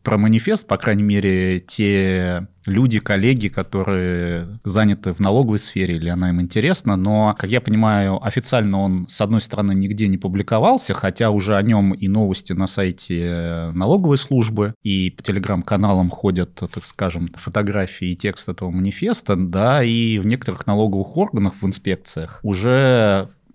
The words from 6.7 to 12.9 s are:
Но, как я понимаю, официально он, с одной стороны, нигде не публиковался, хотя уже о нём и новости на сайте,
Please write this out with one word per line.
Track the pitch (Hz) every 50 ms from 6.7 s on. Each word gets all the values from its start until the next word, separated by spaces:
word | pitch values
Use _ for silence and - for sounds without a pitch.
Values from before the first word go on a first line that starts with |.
| 185 - - 117 101
Но, | 92 95 104 107 107 107 107 104 -
как | - 95
я | 117 123
понимаю, | - - 107 107 110 110 107 101 98 98 95 95 -
официально | 107 - 127 - - - 120 107 101 98 98
он, | 98 98 92 92 90 -
с | - -
одной | 107 101 113 107
стороны, | - - - 104 101 101 95
нигде | 95 98 98 104 104 110
не | 98 95 92
публиковался, | - 95 92 98 101 - 113 110 135 214 262 254 - - 95
хотя | - - 95 90 - 117 110
уже | 104 104 92 104 107
о | 98 104
нём | 117 113 104 98 98 95
и | - 101
новости | 95 101 110 107 98 92 - - - 92
на | 87 98
сайте, | 92 - - 98 92